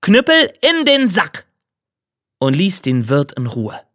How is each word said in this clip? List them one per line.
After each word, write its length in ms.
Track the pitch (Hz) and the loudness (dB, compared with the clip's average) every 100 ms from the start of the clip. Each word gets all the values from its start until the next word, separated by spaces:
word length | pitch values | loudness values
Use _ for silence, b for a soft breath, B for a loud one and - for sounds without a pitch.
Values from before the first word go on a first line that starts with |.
Knüppel 520 | - 214 269 320 302 - | 4 2 4 2 2 0
in 240 | 285 330 294 | 0 0 2
den 240 | 277 262 | 2 2
Sack! 360 | 185 - - - _ _ _ _ _ _ _ _ _ | 0 -4 -6 -20 _ _ _ _ _ _ _ _ _
und 120 | 135 | -2
ließ 280 | 135 196 180 | 0 -2 -4
den 280 | - 127 113 | -4 -4 -2
Wirt 240 | 139 143 | -2 -2
in 140 | - 120 | -6 -8
Ruhe. 340 | 120 107 - - | -6 -10 -10 -20